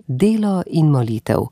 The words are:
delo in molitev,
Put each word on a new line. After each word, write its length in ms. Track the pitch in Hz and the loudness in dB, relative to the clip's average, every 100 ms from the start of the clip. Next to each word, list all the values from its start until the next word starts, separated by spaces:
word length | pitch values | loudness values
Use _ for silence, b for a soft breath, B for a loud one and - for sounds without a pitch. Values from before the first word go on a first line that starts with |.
| - | -8
delo 560 | 127 208 220 208 185 - | 0 0 2 0 -2 -2
in 240 | 165 156 | 2 2
molitev, 560 | 139 117 110 - - - | 2 0 -4 -2 -2 -2